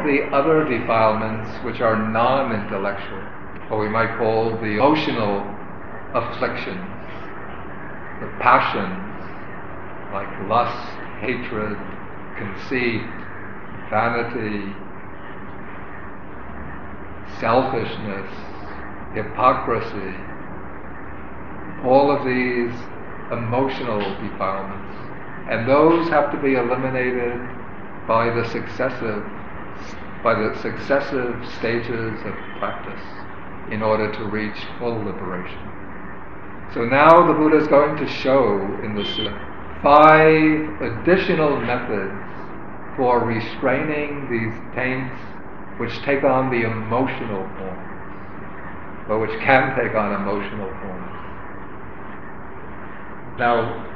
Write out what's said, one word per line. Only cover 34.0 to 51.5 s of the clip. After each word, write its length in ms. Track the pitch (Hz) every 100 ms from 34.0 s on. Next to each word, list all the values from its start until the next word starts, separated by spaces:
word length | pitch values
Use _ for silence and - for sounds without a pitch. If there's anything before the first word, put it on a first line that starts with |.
| 107
to 140 | - 107
reach 320 | 107 107 - - -
full 180 | 120 113
liberation. 560 | 101 87 90 90 90 - - - - - - - - - - - -
So 120 | - 120
now 420 | 139 156 175 160
the 60 |
Buddha 240 | 156 156 151
is 100 | 151
going 300 | 143 151 156
to 100 | 135
show 520 | - 135 135 117 101 98 101
in 120 | 113 104
the 80 |
sutta 300 | 101 - - - - - - -
five 1000 | 143 147 156 156 160 156 156 156 156 -
additional 800 | 123 110 170 190 196 160 151 131
methods 520 | 117 120 - 104 95 98 - - - - - - - -
for 280 | 123 120
restraining 1080 | 113 113 - - 135 135 151 151 147 143 131
these 240 | 117 110 107 - 120
taints 400 | 127 131 131 - - - - - - -
which 240 | 117 -
take 200 | - 139
on 280 | 143 131 131
the 160 | 120 113
emotional 800 | 110 107 120 131 - 120 98 92 -
forms, 1500 | 95 90 - - - - - - - - - - - - -
or 100 | 107
which 200 | 110 -
can 360 | - 131 131 127
take 200 | 113 110
on 260 | 104 101
emotional 460 | 98 104 98 104 95
forms. 440 | 98 98 92 90 98 - - -